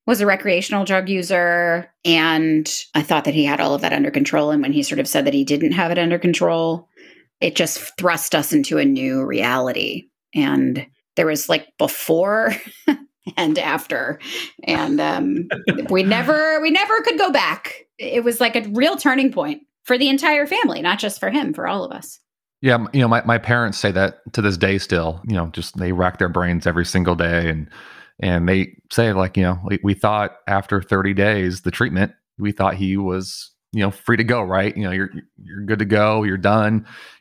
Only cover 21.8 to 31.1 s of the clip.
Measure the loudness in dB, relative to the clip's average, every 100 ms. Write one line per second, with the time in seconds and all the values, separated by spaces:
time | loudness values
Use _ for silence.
21.8 | -6 -12 -18 -20 _ _ _ _ 2 2
22.8 | 2 2 4 2 2 0 2 0 0 0
23.8 | 0 2 0 -2 -8 -2 0 2 2 2
24.8 | 0 -2 -2 -6 -4 -2 -2 -6 -10 -6
25.8 | -2 0 0 0 0 0 0 0 0 0
26.8 | 0 0 2 2 2 0 0 -2 -6 -14
27.8 | -20 -20 -20 -6 0 2 2 2 0 -8
28.8 | -4 0 2 2 0 2 2 0 -4 -2
29.8 | 0 0 0 0 -2 -6 -4 -2 0 -2
30.8 | 0 0 2